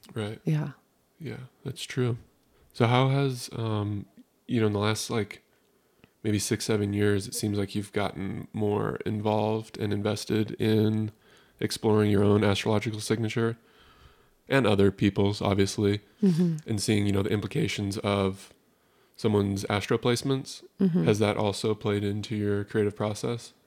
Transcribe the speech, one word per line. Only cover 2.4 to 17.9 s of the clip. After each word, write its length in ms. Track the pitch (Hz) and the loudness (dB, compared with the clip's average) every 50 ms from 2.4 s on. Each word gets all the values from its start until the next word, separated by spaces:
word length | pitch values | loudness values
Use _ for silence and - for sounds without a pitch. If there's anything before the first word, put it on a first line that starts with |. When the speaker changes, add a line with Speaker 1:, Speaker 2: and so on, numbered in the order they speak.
| _ _ _ _ _ _ - | _ _ _ _ _ _ -2
Speaker 1:
So 140 | - 123 | 0 2
how 220 | 113 123 123 135 135 | 4 4 4 4 4
has, 400 | 135 139 139 135 127 123 - - - | 2 2 0 0 -2 -6 -10 -10 -8
um, 500 | - 113 113 110 107 104 101 104 101 - - _ - - _ _ _ _ | -6 -4 -2 -2 -2 -2 -2 -4 -6 -8 -12 _ -20 -20 _ _ _ _
you 120 | - 123 117 | -2 0 2
know, 60 | 110 | 2
in 60 | 107 104 | 2 2
the 60 | 101 | 0
last, 300 | 104 107 110 110 - - | 0 0 -2 -2 -4 -4
like, 340 | 120 117 101 - - - _ _ _ _ _ _ _ _ _ _ _ _ _ _ _ _ - | -4 -4 -4 -4 -8 -16 _ _ _ _ _ _ _ _ _ _ _ _ _ _ _ _ -2
maybe 160 | 110 104 101 | 0 0 0
six, 260 | - - 117 104 - | 0 0 -2 -2 0
seven 260 | - 110 104 101 98 101 | 0 0 0 0 0 0
years, 340 | 104 104 104 104 98 98 | 2 2 2 2 2 -2
it 60 | 104 - | -4 -6
seems 220 | - - 107 101 | -4 -2 -2 0
like 180 | 101 101 95 - | -2 -2 -2 -4
you've 180 | 104 98 - - | -6 -6 -4 -2
gotten 540 | 104 101 90 - - 95 95 98 101 92 - | -2 -2 -2 -4 -6 -8 -6 -6 -8 -10 -8
more 460 | - 107 107 104 104 107 107 - - - - | -6 -2 0 0 0 0 -2 -2 -4 -4 -4
involved 720 | - 107 107 104 107 107 107 107 107 110 110 110 - - | -4 -4 -2 0 0 0 2 0 0 -2 -4 -6 -8 -8
and 160 | - 110 104 104 | -6 -4 -2 -2
invested 580 | 104 101 104 101 101 - - 107 107 110 107 110 - | -2 -2 -2 -2 -2 -2 -2 0 0 0 -2 -2 -2
in 520 | 110 110 110 107 107 107 110 110 107 107 - _ _ _ - - _ _ _ - | 0 2 4 4 4 2 2 0 -2 -4 -8 _ _ _ -20 -20 _ _ _ -6
exploring 520 | 117 107 - - - 113 107 107 107 104 | -4 -4 -4 0 2 4 4 4 4 4
your 120 | 101 98 104 | 4 4 6
own 200 | 101 101 107 101 | 6 6 6 4
astrological 560 | 104 98 - - 110 110 104 - 117 107 107 | 4 2 2 0 0 0 0 0 -2 -6 -6
signature 580 | 110 - 113 107 113 107 - 117 113 117 117 - _ _ _ _ - - - - - - _ _ _ _ _ _ _ - | -4 -2 -2 0 -2 -2 -2 0 -2 -2 -2 -6 _ _ _ _ -20 -20 -20 -20 -20 -20 _ _ _ _ _ _ _ 0
and 160 | 135 135 123 | 2 4 4
other 240 | 104 104 98 98 98 | 4 6 6 6 4
people's, 500 | 95 - 104 101 95 - 98 101 104 - | 4 4 2 2 4 2 2 2 0 0
obviously, 600 | 98 98 101 98 98 95 - - 104 101 101 101 - _ _ _ | 0 2 2 2 2 0 0 0 0 0 0 -2 -4 _ _ _
Speaker 2:
Mm-hmm. 360 | 208 190 170 156 180 170 165 151 - - | 2 2 4 4 2 0 0 -4 -6 -6
Speaker 1:
and 120 | 113 101 | -4 -2
seeing, 240 | - - 110 104 101 | 0 0 2 2 2
you 80 | 101 98 | 2 2
know, 100 | 98 98 | 0 0
the 60 | - | 0
implications 680 | 107 104 98 101 - 156 - 101 - - 104 101 | -2 -2 -2 -4 -2 -2 -2 -2 -2 -4 -4 -4